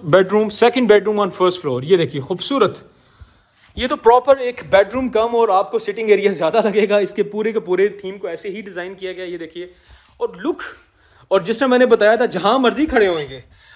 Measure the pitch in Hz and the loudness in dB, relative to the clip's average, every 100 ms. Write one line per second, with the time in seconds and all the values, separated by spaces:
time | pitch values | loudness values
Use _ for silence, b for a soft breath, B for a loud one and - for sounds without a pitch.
0 | 165 180 185 214 214 - 240 247 226 208 | 2 4 4 2 0 2 2 4 4 4
1 | 196 208 196 - 180 180 147 123 139 185 | 4 -2 -4 0 -2 0 -6 -6 2 2
2 | 147 147 - 180 - 277 196 - - _ | 2 -4 -8 -8 -4 0 0 -2 -18 _
3 | b b b b b b b - 247 302 | b b b b b b b -8 -6 0
4 | 226 247 262 269 247 240 156 190 202 247 | 4 4 4 2 0 -8 2 2 2 -2
5 | 254 220 233 233 220 190 196 233 214 202 | -2 -2 0 0 2 2 0 -4 -6 -6
6 | 220 196 196 170 160 220 214 196 202 208 | 0 2 2 0 0 2 2 0 2 0
7 | 196 214 196 208 220 220 170 180 202 202 | 0 -4 -4 -4 -4 -4 -2 0 0 -2
8 | 190 196 196 165 208 196 202 180 180 190 | -14 -12 -12 -10 -12 -12 -12 -12 -12 -12
9 | 185 180 180 175 160 175 180 b b b | -12 -12 -12 -12 -14 -16 -18 b b b
10 | b _ 233 180 262 302 - - b b | b _ -8 -6 -6 -6 -12 -18 b b
11 | b b b 190 170 226 269 247 247 226 | b b b -2 0 -2 2 4 4 4
12 | 208 226 143 170 196 262 240 202 320 254 | 4 2 0 0 0 2 2 0 -2 2
13 | 196 165 139 131 - b b | 0 0 -8 -14 -20 b b